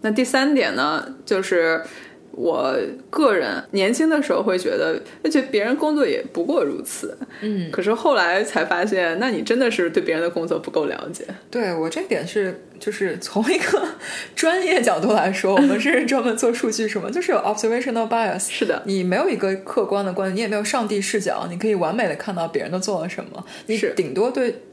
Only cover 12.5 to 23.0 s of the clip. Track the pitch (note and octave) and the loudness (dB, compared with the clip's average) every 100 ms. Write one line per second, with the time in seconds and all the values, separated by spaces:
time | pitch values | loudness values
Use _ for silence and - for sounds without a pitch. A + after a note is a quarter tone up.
12.5 | E3+ - - - G3+ F#3+ E3 - G3+ A3 | -4 -14 -10 -8 -2 -2 -4 -4 -2 2
13.5 | F#4+ - G4 D#4+ - - - - - D#4+ | 0 2 0 0 -6 -12 -10 -10 -2 0
14.5 | F4+ F#4 F4+ A#3 E3+ F#3+ G#3+ E3+ F#3+ F#3+ | 2 2 2 4 2 4 4 2 2 2
15.5 | G3 C#4 B3+ C4 C4+ B3 C4+ A#3+ A3 A#3+ | 4 4 4 2 2 2 2 2 2 0
16.5 | A#3 A#3+ G#3+ A3 G#3+ - C#4+ F4+ C4+ - | 2 -2 0 -2 -2 -4 -4 0 0 2
17.5 | G#3+ A3+ A#3 C4 A#3 A3+ A#3 A3 F3+ - | 0 0 0 0 -2 0 0 0 -2 -4
18.5 | - G3+ - - G3 F3+ F#3 F4 A3+ G3 | -2 0 0 0 0 2 2 2 2 0
19.5 | F#3+ F#3+ - G3+ G3 G3 F3+ F#3+ F#3+ A3+ | -2 -2 -2 0 0 0 -2 -2 -2 -2
20.5 | G#3 G#3 C4+ G#3+ G#3 G3 G#3+ F3+ - - | -2 0 -2 0 0 0 -2 0 -2 -4
21.5 | F3 G#3+ G3+ F3+ G#3 G#3 D3 - F3+ E3 | -4 0 2 0 0 -2 -2 -6 -4 -2
22.5 | D3 - F3+ F#3+ F#3+ | -2 -2 -4 -2 -2